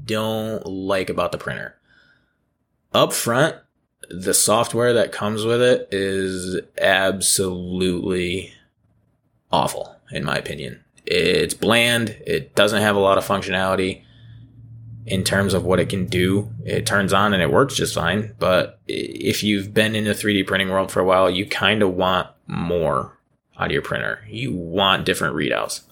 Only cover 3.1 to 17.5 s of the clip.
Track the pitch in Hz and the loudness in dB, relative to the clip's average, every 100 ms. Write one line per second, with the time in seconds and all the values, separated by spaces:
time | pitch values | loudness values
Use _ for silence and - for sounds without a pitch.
3.1 | - 117 120 156 - _ _ _ _ - | 0 0 2 0 -2 _ _ _ _ -16
4.1 | 90 95 87 - 110 117 113 120 117 - | -8 -2 2 4 2 2 0 2 4 2
5.1 | - 104 107 110 120 123 127 - 98 98 | -2 -4 -2 0 2 4 2 0 -2 -2
6.1 | 95 95 92 90 90 - - 95 95 95 | -2 -2 -4 -4 -6 -6 0 2 4 2
7.1 | 98 92 - 95 90 90 90 92 90 - | 0 0 0 0 -4 -4 -2 0 0 -2
8.1 | 92 87 92 - - _ _ _ _ _ | -2 -2 -4 -8 -18 _ _ _ _ _
9.1 | _ _ _ _ 87 - - - - - | _ _ _ _ -2 0 -4 -12 -16 -12
10.1 | 78 73 69 - 76 65 - _ _ - | -6 -4 -4 -6 -10 -12 -14 _ _ -2
11.1 | 87 85 85 85 - 87 117 120 117 113 | 0 2 2 0 0 2 4 4 2 -2
12.1 | - - - - - 104 107 107 101 98 | -6 -4 -4 -2 2 2 4 2 4 4
13.1 | 95 - 98 98 92 95 95 92 95 - | 4 2 -2 -2 -2 0 0 0 -4 -12
14.1 | - - - - - - - - - - | -20 -20 -20 -20 -20 -20 -20 -18 -16 -4
15.1 | 95 - 98 101 92 87 90 82 95 90 | -2 0 2 2 0 2 2 2 -2 -2
16.1 | 90 92 101 - - 110 95 - 101 95 | 0 2 0 -2 -8 -6 -4 0 0 2
17.1 | 95 104 98 78 | 2 2 2 2